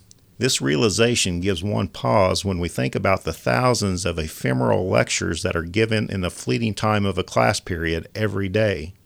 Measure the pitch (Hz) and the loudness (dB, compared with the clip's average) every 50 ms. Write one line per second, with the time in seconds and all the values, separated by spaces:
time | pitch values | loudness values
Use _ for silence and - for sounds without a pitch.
0 | - _ - _ _ _ _ - 113 131 - - 139 139 147 143 123 107 85 95 | -20 _ -20 _ _ _ _ -2 0 0 0 0 0 0 2 4 4 2 4 4
1 | 117 120 120 - - 98 87 87 90 101 95 80 90 104 104 110 104 - - - | 2 2 2 2 0 0 -2 -2 0 -2 -2 -2 -2 -4 -2 -2 -2 -4 -6 -4
2 | - 123 120 107 95 92 95 95 - 101 92 87 87 82 - - 127 131 - 110 | -2 2 4 4 4 4 2 0 -2 -2 -2 -2 -2 -4 -2 -2 -4 -2 -2 0
3 | 98 98 95 90 - - - - - 127 123 123 127 127 120 104 101 98 92 90 | 0 0 0 0 -2 -6 -6 -4 -2 0 0 2 2 2 2 2 0 0 -2 -2
4 | 92 87 85 82 78 78 - - - 127 127 127 123 117 107 98 92 95 104 120 | -2 -2 -2 -2 -6 -6 -8 -4 -2 -2 0 0 2 2 2 2 2 2 2 2
5 | 127 - - - 98 92 87 82 95 92 90 85 82 85 90 113 113 110 110 107 | 2 2 0 -2 -2 -2 -2 -2 -2 -2 -2 -2 -4 -2 0 0 2 2 2 0
6 | 107 - 98 98 90 87 - - - - 127 123 117 110 98 - - 107 107 104 | 0 -2 -2 -2 -2 -4 -4 -6 -4 -2 -2 0 0 -2 -2 0 0 0 2 2
7 | 101 98 90 95 92 - - 120 117 117 - - - - 92 82 82 82 82 82 | 2 0 0 -2 -4 0 2 2 4 4 2 0 -4 -4 -4 -2 0 0 -2 -2
8 | 80 - - - 110 101 98 98 98 95 92 107 110 104 95 73 78 87 - _ | -4 -6 -4 -4 -2 -2 -2 -2 -4 0 0 2 2 2 0 -2 -6 -10 -14 _
9 | _ | _